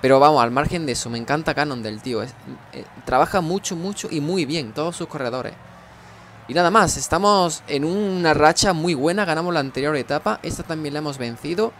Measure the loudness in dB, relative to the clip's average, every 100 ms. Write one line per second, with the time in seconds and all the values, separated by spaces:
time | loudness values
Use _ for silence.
0 | 6 8 8 6 4 2 -2 -2 -4 -6
1 | -6 -8 -4 -2 -2 -2 -2 -4 -8 -8
2 | -6 -6 -6 -10 -16 -18 -16 -18 -18 -14
3 | 0 2 4 2 0 -4 -4 -6 -6 -8
4 | -6 -4 -2 -2 -2 -4 -4 -4 -6 -6
5 | -10 -6 -4 -4 -8 -12 -20 -20 -20 -20
6 | -20 -20 -20 -20 -4 2 4 4 4 0
7 | -2 0 4 4 4 -2 -4 -2 -2 -2
8 | -2 0 2 6 6 6 2 2 0 0
9 | 0 0 0 0 0 -2 -2 -2 -2 -2
10 | -2 -2 -2 -4 -6 -10 -8 -6 -6 -6
11 | -8 -6 -8 -8 -6 -2 -4 -4